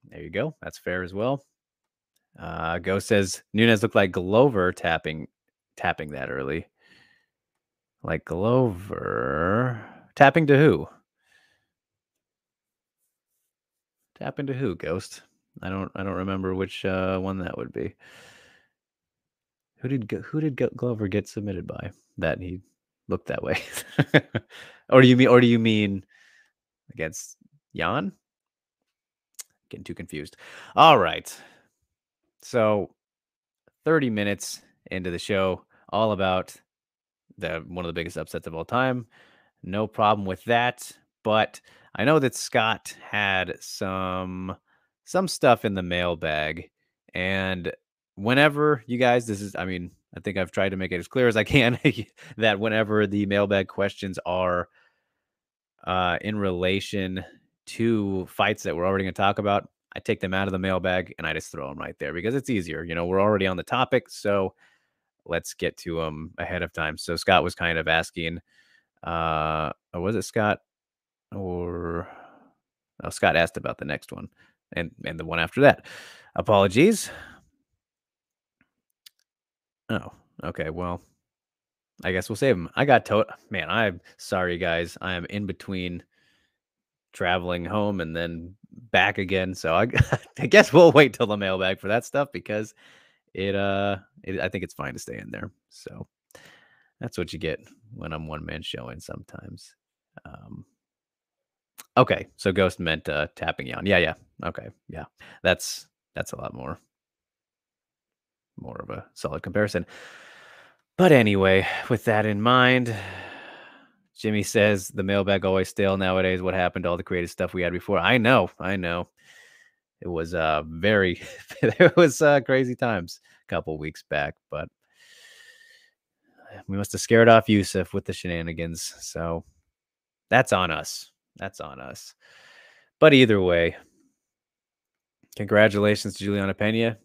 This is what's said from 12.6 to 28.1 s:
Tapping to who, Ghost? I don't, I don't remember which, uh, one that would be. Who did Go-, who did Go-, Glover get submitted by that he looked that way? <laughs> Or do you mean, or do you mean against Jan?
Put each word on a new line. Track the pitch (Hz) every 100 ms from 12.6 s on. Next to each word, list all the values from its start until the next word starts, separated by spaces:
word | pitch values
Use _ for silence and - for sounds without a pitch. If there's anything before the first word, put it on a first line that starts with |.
| _ _ _ _ _ _ _ _ _ _ _ _ _ _ _ _
Tapping | - - 139
to |
who, | 131 131 87
Ghost? | 73 90 - - _ _ _ -
I | 92
don't, | 95 92 -
I |
don't | 98
remember | 90 95 95 95 92
which, | 95 - 101
uh, | 92 92 95
one | 95 95
that | 90 -
would | -
be. | - 62 _ - - - - _ _ _ _ _ _ _ _ _ _ _ _ _ _
Who | 127
did | 135 107
Go-, | 101
who | - 156
did | 156 127
Go-, | 123 120
Glover | 123 113 104
get | 101 98
submitted | - 104 90 82
by | - 90 - _ -
that | 85 73
he | 90 92 _ _ _ _ -
looked | 92 -
that | -
way? | - - - - - - -
<laughs> | - - - _ - - - _
Or | 131
do | 127
you | 123
mean, | 131
or | 123
do | 123
you | 117
mean | 113 107 104 98 - _ _ _ _ _ _ _ _
against | - 80 - - - _ _ _ 82
Jan? | 82 120 190